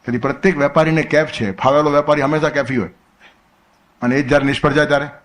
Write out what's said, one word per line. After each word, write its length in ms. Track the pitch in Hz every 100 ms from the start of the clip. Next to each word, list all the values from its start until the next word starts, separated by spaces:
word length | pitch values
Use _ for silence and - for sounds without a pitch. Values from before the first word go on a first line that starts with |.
| -
તેથી 120 | 120
પ્રત્યેક 400 | 135 139 190 156
વેપારીને 440 | 143 165 160 160
કેફ 300 | 139 151 151
છે, 200 | - 107
ફાવેલો 400 | 95 131 143 151
વેપારી 300 | 147 147 147
હંમેશા 280 | 135 156 151
કેફી 280 | 143 127 131
હોય, 120 | 87 - _ _ - _ _ _ _ _ _ _
અને 140 | 120 135
એ 60 |
જ 60 | 127
જ્યારે 180 | 143 139
નિષ્ફળ 260 | 135 147
જાય 140 | 143 147
ત્યારે 220 | 143 147 -